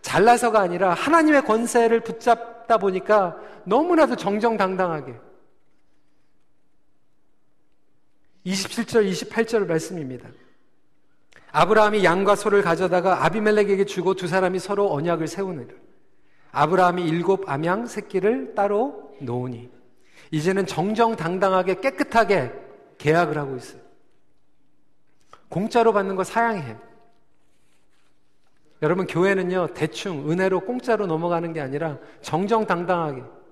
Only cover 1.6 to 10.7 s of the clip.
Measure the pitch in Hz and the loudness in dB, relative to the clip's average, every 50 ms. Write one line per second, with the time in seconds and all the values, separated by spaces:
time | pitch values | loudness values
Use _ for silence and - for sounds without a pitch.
1.6 | 240 226 - 240 233 226 233 226 226 - - - - 247 233 226 - - - - | 0 0 2 2 4 4 4 2 0 -4 -12 -4 2 2 2 2 0 -16 -16 -20
2.6 | - - 233 220 196 196 185 185 185 - 214 214 190 175 160 - - - - - | -2 0 0 2 2 0 -2 -2 0 2 4 4 4 0 -4 -10 -16 -18 -20 -16
3.6 | - - 196 262 320 359 349 320 311 240 247 196 - 202 202 214 202 233 226 202 | -4 0 2 2 2 4 4 4 4 4 2 -4 -4 -4 -2 0 0 0 2 2
4.6 | 196 185 190 185 185 175 160 151 135 135 120 117 - - - - - _ _ _ | 0 0 0 -2 -2 -2 -2 -6 -8 -12 -16 -16 -20 -20 -20 -20 -20 _ _ _
5.6 | _ - _ _ _ _ _ - _ _ _ _ _ _ _ _ _ _ _ _ | _ -20 _ _ _ _ _ -20 _ _ _ _ _ _ _ _ _ _ _ _
6.6 | _ _ _ - _ _ _ _ _ _ _ _ _ _ - _ _ _ _ _ | _ _ _ -20 _ _ _ _ _ _ _ _ _ _ -20 _ _ _ _ _
7.6 | _ _ - _ _ _ _ _ _ _ _ _ - - _ - _ 180 190 196 | _ _ -20 _ _ _ _ _ _ _ _ _ -20 -20 _ -14 _ -6 -6 -4
8.6 | 190 - - 233 226 - - 233 208 190 180 160 - - - 226 226 226 233 220 | -6 -6 -6 -6 -6 0 2 2 2 2 -2 -4 -8 -6 -4 -4 -2 0 0 -2
9.6 | 202 170 165 160 165 - 185 170 147 131 127 123 - - - - - - - _ | 0 0 -2 -4 -4 -6 -8 -8 -8 -10 -12 -14 -16 -20 -20 -20 -20 -20 -20 _
10.6 | _ - | _ -20